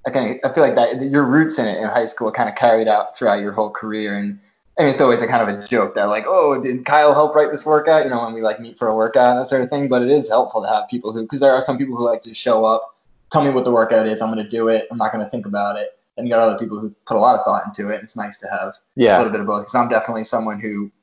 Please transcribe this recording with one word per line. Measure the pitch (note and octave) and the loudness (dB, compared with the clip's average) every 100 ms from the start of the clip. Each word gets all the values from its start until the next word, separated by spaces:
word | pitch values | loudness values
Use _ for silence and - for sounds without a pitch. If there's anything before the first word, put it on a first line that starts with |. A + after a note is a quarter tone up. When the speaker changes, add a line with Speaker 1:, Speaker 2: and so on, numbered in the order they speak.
| C3 | -6
Speaker 1:
I | |
think, | B2+ A2+ - | -2 -2 -2
I | C3+ | -2
feel | D#3 | 2
like | C#3+ B2 | 2 4
that | A#2+ C3 | 2 0
your | C3+ C#3 | 0 2
roots | C3+ D3 D#3 D3 | 4 4 2 0
in | A2 | -2
it | F#2 | -2
in | |
high | G#2+ A#2+ A2+ | -2 -2 -2
school | - A2+ | -4 -4
kinda | G#2+ A2+ | -2 -4
carried | G#2 A#2+ A2+ A2 | 2 4 4 4
out | G#2+ - | 2 0
throughout | - A#2 G#2 | -2 0 0
your | G2+ | -2
whole | G#2 G#2+ | -4 -4
career. | - A2 G#2+ G#2 G2+ | -6 -8 -6 -6 -6
And | G2+ G2+ _ _ _ - | -6 -10 _ _ _ 0
I | |
mean, | C#3+ | 0
it's | C3+ | 4
always | C3+ A#2 | 4 4
a | A2+ | 2
kind | A#2+ | 0
of | G#2 G2+ | 0 -4
a | G#2 | -2
joke | A#2+ F#2+ | 0 0
that, | G#2 G2+ | 0 -2
like, | G#2+ A2+ | -2 0
"Oh, | F#3 D3+ C3+ | 2 2 2
did | B2+ B2 B2+ | -2 -6 0
Kyle | D3 D3 | 4 6
help | C#3+ D3+ | 6 4
write | D3+ D3 | 4 2
this | C#3+ D3+ | 0 0
workout?" | D3+ D3+ D#3 | 2 4 2
You | C3+ | 2
know, | A#2+ | -2
when | A#2 | -4
we, | A2+ | -4
like, | A2 G#2+ | -4 -4
meet | A#2 - | -8 -6
for | A#2 | -2
a | |
workout | A2 A2+ B2+ B2 | 0 2 4 4
and | B2 | 4
that | B2+ | 0
sort | C3+ | -2
of | B2 | -2
thing. | C#3+ C#3 | -2 0
But | B2 | 0
it | B2 | 2
is | C#3+ A2+ | 2 2
helpful | G#2+ - A2+ | 0 0 -2
to | G2 | -2
have | G#2+ - | -2 -2
people | A#2+ G#2+ | -8 -6
who, | A2+ A2+ | -8 -6
'cause | C#3 | 2
there | C#3 | 4
are | C3 | 4
some | C3 B2+ | 0 -4
people | C3+ A#2+ | -4 -2
who | A#2+ | -2
like | A2+ | -2
to | A#2 | -6
show | A2 B2+ A2+ | -8 0 2
up, | A2 A2+ - _ _ _ - | 2 0 -2 _ _ _ -4
tell | D#3 | 0
me | C#3+ | 2
what | B2+ | 0
the | B2 | 2
workout | A#2+ A2 A2+ A2 | 2 2 2 2
is, | A2 | -2
I'm | A2 | -4
gonna | A2 G#2 | -6 -6
do | A2+ A2+ | -2 0
it, | A2 A2 | 0 -2
I'm | A#2+ | -4
not | G#2+ | -4
gonna | A2 G#2 | -4 -6
think | B2 G2+ | -8 -6
about | G2+ G2+ G#2 | -4 -4 -6
it. | G#2+ - _ - | -8 -12 _ -10
And | A#2+ | -2
you | |
got | A2+ | 2
other | A2+ G#2 | 2 0
people | A2 G#2+ | -6 -8
who | G#2+ - - | -10 -12 -4
put | A2 | 2
a | |
lot | A2+ B2+ | 2 2
of | |
thought | - G#2 G2+ | 0 -2 -4
into | G2+ G2+ | -10 -8
it, | G#2 | -8
and | |
it's | G#2+ - | -10 -12
nice | G#2 - | -12 -12
to | F#2 | -10
have | F#2+ F#2+ - _ - | -8 -8 -12 _ 2
Speaker 2:
Yeah. | A#2 G2 | 4 6
Speaker 1:
a | |
little | A2 | 4
bit | G#2 | 0
of | G2+ | -2
both. | G#2 - | -4 -2
'Cause | |
I'm | B2 A#2+ | -2 0
definitely | A2+ A#2 A2+ | 0 -2 -6
someone | A2 A#2+ A2 G#2 | -4 -4 -4 -8
who, | G#2+ G#2 G#2 _ | -8 -8 -10 _